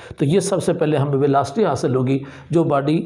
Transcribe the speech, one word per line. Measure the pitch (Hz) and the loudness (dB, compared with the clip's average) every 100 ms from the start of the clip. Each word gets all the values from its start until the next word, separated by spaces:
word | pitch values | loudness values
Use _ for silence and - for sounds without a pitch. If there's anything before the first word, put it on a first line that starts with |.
| - - | -16 -4
तो | 143 | 0
ये | 185 | 2
सबसे | 170 180 185 | 0 -2 0
पहले | 175 151 147 | 0 0 0
हमें | 139 139 | 0 0
वेलोसिटी | 143 139 139 - | 2 2 0 0
हासिल | 185 131 147 131 | 0 0 0 0
होगी | 127 135 135 - - | 0 -2 -4 -16 -2
जो | 165 | 0
बॉडी | 156 143 143 165 | 2 0 2 -2